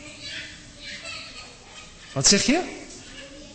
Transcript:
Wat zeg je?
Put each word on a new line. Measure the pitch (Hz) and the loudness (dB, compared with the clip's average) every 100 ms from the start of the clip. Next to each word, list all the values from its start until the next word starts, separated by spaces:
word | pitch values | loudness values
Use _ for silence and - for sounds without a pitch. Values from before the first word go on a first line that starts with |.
| 302 587 587 - - - - 571 571 605 659 1077 640 1077 - - - - - - - | -16 -14 -12 -10 -10 -14 -18 -14 -12 -10 -10 -10 -12 -14 -16 -18 -18 -16 -16 -18 -8
Wat | 135 135 | 4 8
zeg | 196 - | 8 8
je? | 330 - - - - - - - - - | 4 4 -6 -12 -16 -16 -14 -14 -14 -16